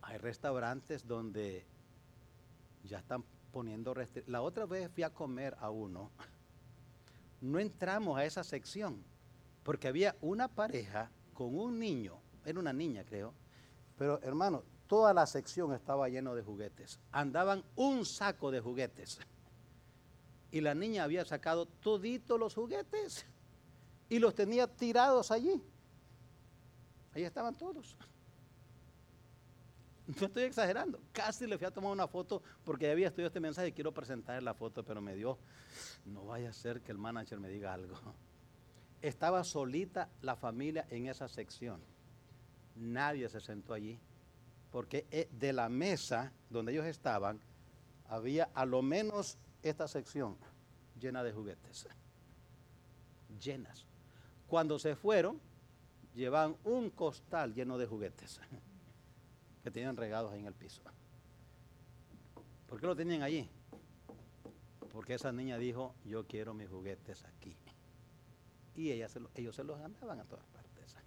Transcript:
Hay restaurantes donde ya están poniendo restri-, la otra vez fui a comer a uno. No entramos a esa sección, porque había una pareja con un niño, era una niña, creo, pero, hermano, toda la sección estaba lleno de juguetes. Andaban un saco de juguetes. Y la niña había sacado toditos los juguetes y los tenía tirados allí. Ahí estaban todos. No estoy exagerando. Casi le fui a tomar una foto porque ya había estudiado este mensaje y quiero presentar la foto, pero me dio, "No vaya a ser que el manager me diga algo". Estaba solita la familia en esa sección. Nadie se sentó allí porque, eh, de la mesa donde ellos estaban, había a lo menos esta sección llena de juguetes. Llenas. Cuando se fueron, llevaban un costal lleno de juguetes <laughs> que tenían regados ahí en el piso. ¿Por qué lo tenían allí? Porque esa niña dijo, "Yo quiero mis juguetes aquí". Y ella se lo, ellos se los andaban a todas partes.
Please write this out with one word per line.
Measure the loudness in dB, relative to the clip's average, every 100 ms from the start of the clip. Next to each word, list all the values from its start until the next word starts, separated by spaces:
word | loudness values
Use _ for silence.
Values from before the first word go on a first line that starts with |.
Hay | -10 -6
restaurantes | -6 -4 0 0 0 -2 -6 -8 -4
donde | -4 -2 -2 -2 -4 -12 -20 -20 -20 -20 -20 -20 -20 -20 -20 -20 -20
ya | -10 -10
están | -6 -6 -6 -18 -12
poniendo | -8 -6 -4 -4
restri-, | -4 -6 -8 -4
la | -2
otra | -2 -2 -4
vez | -4 -4
fui | -2
a | -2
comer | -2 -6 -4 -4 -4
a | -6
uno. | -4 -4 -6 -10 -14 -20 -20 -20 -20 -20 -20 -20 -20 -20 -20 -20 -8
No | 0 0
entramos | 0 -2 0 2 2 2
a | 2
esa | 0
sección, | -4 -6 -6 -4 -4 -6 -12 -20 -20 -20 -20 -12
porque | -2 0 2
había | 4 4 4
una | -2 0 0
pareja | 2 0 0 -2 -4 -4 -8 -20
con | -6 -2 0
un | -2 0
niño, | 0 0 -2 -8 -18 -12 -6
era | -2
una | 0
niña, | 0 0 -2 -4
creo, | -6 -6 -10 -20 -20 -20 -20 -20 -2
pero, | 2 2
hermano, | 0 2 2 2 -4 -20 4
toda | 10 10
la | 10 8
sección | 4 -2 -2 0
estaba | 0 0 2 2
lleno | 0 -2 -2
de |
juguetes. | -4 -6 -8 -10 -16 -16 -4
Andaban | 0 2 4 4 2 -2 2
un | 4 4 0
saco | 0 0 2 0
de | 0
juguetes. | 0 -2 -2 -4 -12 -12 -12 -18 -20 -20 -20 -20 -20 -20 -20 -20 -20 -20 -4
Y | 2
la | 4
niña | 2 2 2
había | 2 2 0
sacado | -2 2 2 2
toditos | -2 2 2 2 -2 2 4
los | 4 0
juguetes | -2 -2 -2 -2 -2 -6 -12 -20 -20 -20 -20 -20 -20 -20 0
y | 6
los | 8
tenía | 8 4 6 4
tirados | 4 4 8 10 10 8
allí. | 4 6 2 0 -20 -20 -20 -20 -20 -20 -20 -20 -20 -20 -20 -20 -20 -12
Ahí | -4
estaban | -4 -2 -4 -4
todos. | -8 -8 -12 -18 -20 -20 -20 -20 -20 -20 -20 -20 -20 -20 -20 -20 -20 -20 -20 -20 -20 -20 -20 -20 -12
No | -2 0
estoy | 2
exagerando. | 0 4 2 4 0 -4 -8
Casi | -2 -2 0 -2
le | -2
fui | -2
a |
tomar | -2 -2
una | 2 2
foto | 0 -2 -4 -4 -16
porque | -4 2 4
ya |
había | 6 4
estudiado | 4 -2
este | 0
mensaje | -2 0 -2
y |
quiero | 0 -4
presentar | -4 -6 -6 -4 -4
la | -2
foto, | -2 -4 -6 -6
pero | -6
me | -4 -2
dio, | -2 -4 -8 -20 -18 -14 -14 -14 -14
"No | -12 -8
vaya | -6 -6
a |
ser | -6 -6 -6
que | -6
el | -8
manager | -6 -6 -8 -8
me | -8
diga | -6 -6
algo". | -6 -8 -12 -14 -18 -20 -20 -20 -20 -20 -20 -20 -6
Estaba | -6 0 4 4
solita | 2 -2 0 0 -2 -4 -4 -6
la | -4 -2
familia | -2 -2 -2 -2 -4
en | -4 -4
esa | -6 -8
sección. | -8 -10 -8 -10 -10 -14 -20 -20 -20 -20 -20 -20 -20 -20 -10
Nadie | -4 0 0 0 -4
se | -6
sentó | -10 -12 -6
allí | -6 -6 -10 -16 -20 -20 -20 -20 -20 -8
porque, | -6 -2 -4 -2
eh, | -2 -2
de | 0 0
la | 2 2
mesa | 2 2 2 2 0 0 -8 -6
donde | -2 0
ellos | 0 0
estaban, | -2 2 2 2 -2 -8 -20 -20 -20 -20 -20 -8
había | -4 0 2 2
a | 2 4
lo | 4
menos | 4 2 2 0 -4 -6 -18 -4
esta | -2 0 -2
sección | -2 -4 -2 -2 -4 -14 -20 -20 -20 -20 -8
llena | -6 -2
de | -2
juguetes. | -4 -8 -10 -14 -16 -16 -18 -20 -20 -20 -20 -20 -20 -20 -20 -20 -20 -20 -20 -16 -8
Llenas. | -6 -6 -8 -16 -20 -20 -20 -20 -20 -20 2
Cuando | 4 4 2
se | 0 2
fueron, | 6 8 6 2 -12 -20 -20 -20 -20 -20 -16
llevaban | -4 2 6 4 2
un | 0 0 0
costal | 0 -2 -2 -4 -2 -2
lleno | -2 -2 0
de | -2
juguetes | -2 -4 -6 -16 -16 -16
<laughs> | -16 -16 -20 -20 -20 -20 -20 -20 -20 -20 -10
que | -8
tenían | -4 -4 -2
regados | -2 -2 -2
ahí | -4
en | -8
el |
piso. | -10 -16 -18 -20 -20 -20 -20 -20 -20 -20 -20 -20 -20 -20 -20 -20 -20 -20 -20 -20 -20 -14
¿Por | -4
qué | -2
lo | 0
tenían | 0 0
allí? | 0 -2 -4 -12 -20 -20 -20 -20 -20 -20 -20 -18 -18 -18 -20 -18 -14
Porque | -12 -6
esa | -4 -2
niña | -4 -4 -2
dijo, | -2 -2 -6 -8 -8
"Yo | -8 -6
quiero | -8 -6
mis | -8 -10
juguetes | -10 -8 -10 -12 -16 -16
aquí". | -18 -18 -18 -20 -20 -20 -20 -20 -20 -20 -20 -20 -20 -18 -6
Y | -2
ella | -2 -4
se | -10
lo, | -12 -8
ellos | -8 -8
se |
los | -8 -8
andaban | -12 -12 -12 -12
a | -12
todas | -16 -18
partes. | -20 -20 -20 -20 -20